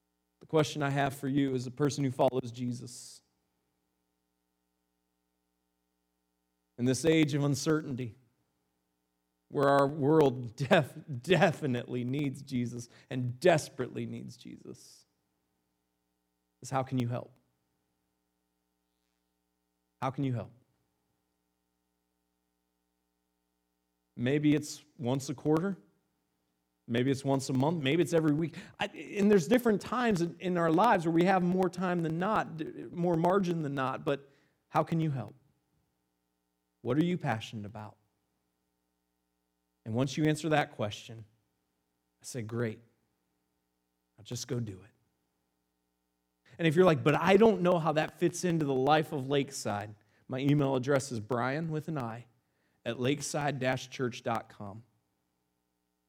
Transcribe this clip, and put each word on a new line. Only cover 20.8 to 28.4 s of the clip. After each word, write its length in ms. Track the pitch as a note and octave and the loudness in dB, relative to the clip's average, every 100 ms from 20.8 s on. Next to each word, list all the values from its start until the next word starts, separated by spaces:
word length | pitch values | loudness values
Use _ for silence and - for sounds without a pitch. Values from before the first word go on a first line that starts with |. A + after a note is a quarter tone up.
| _ _ _ _ _ _ _ _ _ _ _ _ _ _ _ _ _ _ _ _ _ _ _ _ _ _ _ _ _ _ _ _ _ | _ _ _ _ _ _ _ _ _ _ _ _ _ _ _ _ _ _ _ _ _ _ _ _ _ _ _ _ _ _ _ _ _
Maybe 400 | - B2 D3 D3+ | -4 0 2 4
it's 280 | D3 D3 - _ - | 2 0 -14 _ -6
once 320 | A#2+ C3+ B2+ | -4 -2 -4
a 40 | |
quarter. 420 | B2 D3+ D#3+ G3 F3+ _ _ _ _ _ _ _ _ _ _ - | -4 0 2 0 -6 _ _ _ _ _ _ _ _ _ _ -4
Maybe 240 | A#2 C3 | -2 0
it's 140 | C3+ | 0
once 240 | C3+ C3+ B2+ | 0 -2 0
a 40 | |
month. 280 | C3 C#3 F3 | 0 2 0
Maybe 200 | C3+ E3 | 0 2
it's 100 | D#3+ | 2
every 200 | E3 D#3 | 2 2
week. 240 | D3 | 0